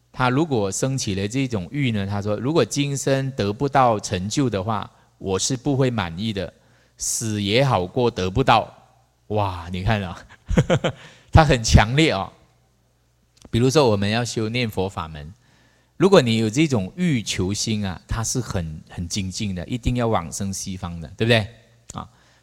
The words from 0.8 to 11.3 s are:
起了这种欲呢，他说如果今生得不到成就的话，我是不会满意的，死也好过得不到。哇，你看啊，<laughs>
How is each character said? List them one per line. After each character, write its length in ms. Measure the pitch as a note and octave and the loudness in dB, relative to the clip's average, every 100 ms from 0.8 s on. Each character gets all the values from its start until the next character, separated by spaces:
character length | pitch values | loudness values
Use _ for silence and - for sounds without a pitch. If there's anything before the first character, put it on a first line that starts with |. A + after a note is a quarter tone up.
| C3 C3+ | -2 -2
起 180 | - | -4
了 140 | F#2+ G#2 | -2 -2
这 180 | C3 C3+ | -2 -2
种 220 | G#2+ F2 | -4 -6
欲 200 | D3 C3 | -2 -2
呢， 140 | A2 G2 | -2 -2
他 140 | G2+ | -4
说 140 | G2+ G#2 | -4 -2
如 160 | A#2+ | 0
果 120 | D#3+ | 0
今 320 | A#2+ C#3+ C#3+ C#3 | 0 0 -2 -2
生 340 | - C3+ C3+ | 0 0 0
得 200 | B2+ G2+ | -2 -2
不 160 | G#2 C#3 | -2 0
到 320 | C#3 B2 G#2 | 4 4 2
成 260 | - F#2+ G2 | -2 -4 -2
就 200 | D3+ C3 | 0 0
的 120 | G2+ | 0
话， 280 | G2 G#2 - _ _ - | -2 -4 -6 _ _ -10
我 200 | F#2+ F#2+ | -2 -2
是 160 | - | -2
不 220 | B2+ D3 C3+ | -2 0 0
会 140 | C3+ | 0
满 280 | A2+ E2+ E2 | 0 -4 -4
意 140 | A2 | -4
的， 200 | G2 F2 - _ _ _ - | -4 -6 -10 _ _ _ -10
死 460 | - - A2+ G#2+ | -6 -4 -2 -2
也 200 | G2 A2+ | 2 2
好 240 | C#3 G#2 F2+ | 4 2 0
过 240 | C3+ A#2+ | 0 0
得 200 | - F#2 | 0 -2
不 120 | G2+ | 2
到。 320 | C3 A2+ - - _ _ _ _ - | 4 4 2 -8 _ _ _ _ -6
哇， 400 | G#2 G2 F2 E2+ | -2 -2 -4 -8
你 120 | F2+ | -4
看 200 | G2 G#2+ | 0 0
啊， 240 | F#2 - - - - - - E3+ | -2 -10 -18 -14 -2 0 2 0
<laughs> 520 | D#3+ - - - _ | -2 -6 -14 -20 _